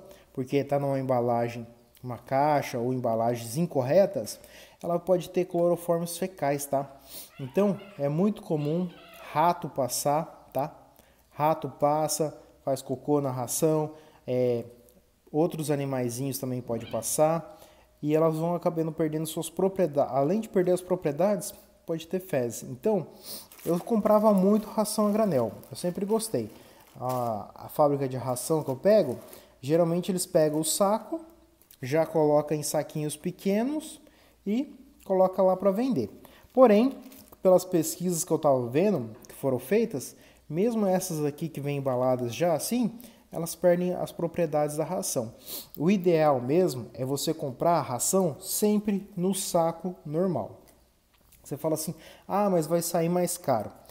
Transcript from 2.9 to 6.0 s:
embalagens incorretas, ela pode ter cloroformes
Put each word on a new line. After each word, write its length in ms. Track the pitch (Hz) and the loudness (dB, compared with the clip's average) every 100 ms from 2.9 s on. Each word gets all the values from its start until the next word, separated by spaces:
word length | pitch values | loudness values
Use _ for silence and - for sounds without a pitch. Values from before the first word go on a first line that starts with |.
embalagens 640 | 127 120 113 117 120 117 131 | -2 0 0 0 -2 -4 -4
incorretas, 840 | 175 139 123 165 185 127 107 - - - - - | -2 -2 2 4 4 0 -8 -12 -18 -20 -20 -12
ela 160 | 175 170 | -4 -2
pode 320 | 170 180 - | 2 0 0
ter 160 | 185 175 | -4 -2
cloroformes 720 | 170 175 170 - 170 | 0 2 0 0 -2